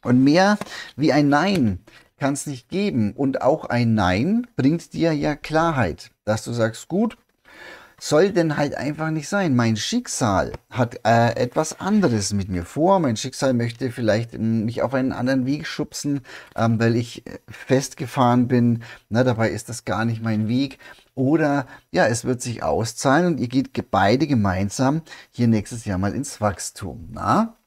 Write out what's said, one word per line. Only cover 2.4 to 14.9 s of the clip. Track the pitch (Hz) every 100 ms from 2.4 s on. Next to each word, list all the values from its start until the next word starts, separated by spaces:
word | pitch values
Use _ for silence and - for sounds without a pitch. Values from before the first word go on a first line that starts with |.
| -
nicht | 131 _
geben. | 175 202 139 104
Und | - 139 131
auch | 123 151
ein | - 120 117 110
Nein | 90 92 143 226 247 -
bringt | 135 165 -
dir | 160 165
ja | 151 151 143
Klarheit, | - 156 170 147 98 73 - _ -
dass | 107
du | -
sagst, | 120 113 113 -
gut, | 175 226 - _ _ _ - - - - _
soll | - 147 196
denn | 180 165 147
halt | 143 -
einfach | 135 151 160
nicht | 156 143
sein. | 202 185 123
Mein | 117 110
Schicksal | - 240 240 - 113 95 65 - _
hat, | - 120 - 110
äh, | 117 117 -
etwas | 120 - 156 -
anderes | 180 214 180 113 95
mit | 101 98
mir | 90
vor. | 85 - 170 196
Mein | 151 110
Schicksal | 135 - 139
möchte | 123 117 117 135
vielleicht, | 120 117 104 117
ähm, | - 113 113 110
mich | 120
auf | -